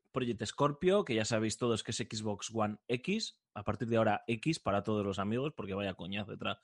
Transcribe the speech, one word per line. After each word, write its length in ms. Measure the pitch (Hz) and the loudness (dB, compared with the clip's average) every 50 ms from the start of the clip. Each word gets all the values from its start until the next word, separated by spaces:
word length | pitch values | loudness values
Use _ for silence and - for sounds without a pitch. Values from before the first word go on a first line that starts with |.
| _ _ | _ _
Project 340 | - 127 127 117 110 104 110 | -4 -2 0 0 -2 -2 -4
Scorpio, 600 | - - - 143 147 143 - 185 180 196 208 196 | -6 0 2 2 2 2 2 4 4 4 4 4
que 100 | - 117 | 2 2
ya 100 | 110 107 | 2 2
sabéis 320 | - 117 110 110 110 - | 2 2 2 2 0 0
todos 260 | - 127 120 113 104 - | 0 2 2 2 0 0
que 80 | - | -4
es 60 | 113 | -4
Xbox 520 | - 117 - 117 107 107 107 101 98 - - 113 | -4 -6 -6 -6 -4 -4 -4 -4 -4 -6 -6 -2
One 240 | 110 107 107 107 - _ | 0 0 0 -2 -6 _
X, 520 | - 123 127 - 180 202 226 220 - - _ _ _ _ | -4 -4 -2 0 -2 -2 -2 -2 -6 -10 _ _ _ _
a 100 | 107 101 | -6 -4
partir 240 | - 101 - 123 | -4 -2 -2 0
de 100 | 113 113 | 2 4
ahora 260 | 113 113 107 104 - - | 4 6 4 4 2 0
X 320 | - 117 107 - 160 156 - | -2 -4 0 0 -2 -2 0
para 240 | - 104 98 101 98 | 0 0 0 0 2
todos 220 | 110 107 107 101 | 2 0 2 2
los 140 | 101 92 101 | 0 0 0
amigos, 340 | 98 104 113 123 139 156 - | 0 0 0 0 -2 -2 -4
porque 180 | - 101 98 95 | -6 -6 -4 -4
vaya 200 | 98 101 98 87 | -2 -2 -2 -4
coñazo 380 | - 87 90 101 104 101 107 | -6 -8 -8 -6 -6 -6 -6
de 60 | 101 | -8
tra-, 220 | 101 - 101 98 - | -6 -4 -6 -6 -6